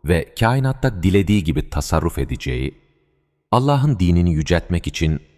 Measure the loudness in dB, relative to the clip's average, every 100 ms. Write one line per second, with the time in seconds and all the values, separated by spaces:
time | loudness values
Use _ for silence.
0 | 0 0 -2 -2 0 2 -2 -2 -2 0
1 | 2 2 4 2 2 -4 -4 -6 -2 0
2 | 0 -4 -6 -6 -6 -4 -6 -8 _ _
3 | _ _ _ _ _ 0 2 2 2 2
4 | 2 4 2 0 0 0 0 -4 -4 -2
5 | -2 -2 -8